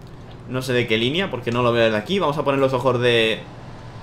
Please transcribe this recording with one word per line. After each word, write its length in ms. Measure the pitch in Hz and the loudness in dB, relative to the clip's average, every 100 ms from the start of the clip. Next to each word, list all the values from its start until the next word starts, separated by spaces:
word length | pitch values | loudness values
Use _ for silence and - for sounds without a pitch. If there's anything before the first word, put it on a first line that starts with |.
| - - - - - | -18 -18 -18 -16 -8
No 100 | 127 | -6
sé 140 | 131 | 0
de 120 | 123 113 | 0 2
qué 120 | 110 | 2
línea, 320 | 120 160 196 | 2 0 -2
porque 200 | 120 - | -4 -2
no 120 | 120 | 2
lo 100 | 120 | 2
veo 120 | 117 | 4
desde 120 | 113 107 | 4 2
aquí. 220 | 104 196 | 0 0
Vamos 180 | 156 147 | 0 0
a 80 | |
poner 160 | 139 139 | 0 2
los 140 | 135 | 2
ojos 260 | 131 131 120 | 2 2 2
de, 400 | 123 117 110 104 - - - - - - | 4 4 4 0 -6 -16 -16 -16 -16 -16